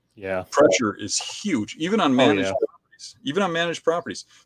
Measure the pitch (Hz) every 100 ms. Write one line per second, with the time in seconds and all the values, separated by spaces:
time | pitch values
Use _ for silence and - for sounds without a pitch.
0 | _ - 95 92 90 - - 131 107 -
1 | 104 - - - 208 131 104 - 196 214
2 | 156 127 120 101 95 92 - _ _ -
3 | - - 131 170 190 165 170 156 - 170
4 | - 90 - _